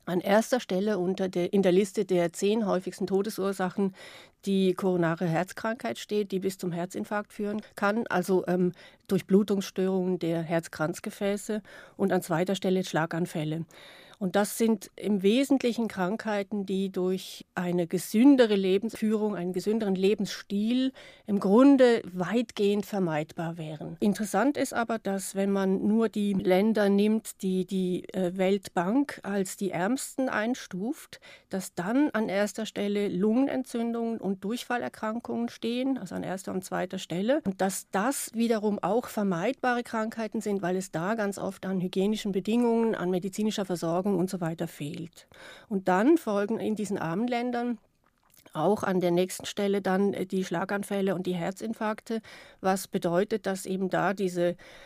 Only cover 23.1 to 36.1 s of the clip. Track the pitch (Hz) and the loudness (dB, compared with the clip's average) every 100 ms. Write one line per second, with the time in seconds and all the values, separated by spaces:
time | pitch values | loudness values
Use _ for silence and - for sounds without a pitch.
23.1 | 156 156 - 165 170 156 156 165 165 214 | 0 -4 -6 -6 -6 -10 -10 -10 0 0
24.1 | 196 214 196 269 285 269 240 233 220 202 | 0 0 2 2 2 -2 -2 -2 -4 -2
25.1 | 196 - 190 202 196 190 190 208 220 220 | -4 -4 -2 0 2 2 2 2 2 2
26.1 | 208 202 196 202 185 220 214 202 202 214 | 0 0 0 4 4 4 4 4 4 4
27.1 | 220 - - 190 185 180 190 180 180 - | 2 -2 -6 -2 -2 0 -2 0 -2 -4
28.1 | 185 180 190 190 196 - 185 175 262 285 | -2 -2 0 2 0 -2 -2 0 0 0
29.1 | - 196 202 190 - 196 165 196 269 - | -4 -4 -2 -4 -4 -4 -2 -2 -2 -4
30.1 | - 262 214 220 254 - 180 226 - - | -4 -2 0 -2 -4 -6 -8 -6 -8 -12
31.1 | - - - - 190 - - 180 262 302 | -20 -20 -20 -8 -6 -6 -6 -2 2 2
32.1 | 220 175 196 208 - 214 185 202 202 202 | 0 0 0 -2 -4 -8 -4 -2 0 0
33.1 | 180 214 240 277 262 - 233 233 233 226 | 0 2 2 2 0 -4 -4 -4 -2 -4
34.1 | 226 190 190 196 240 - 240 247 - 220 | -4 -4 -4 -4 -6 -4 -4 -4 -6 -6
35.1 | 233 - 233 240 - 226 240 269 254 190 | -6 -6 -4 -4 -4 -4 -2 -2 -2 -4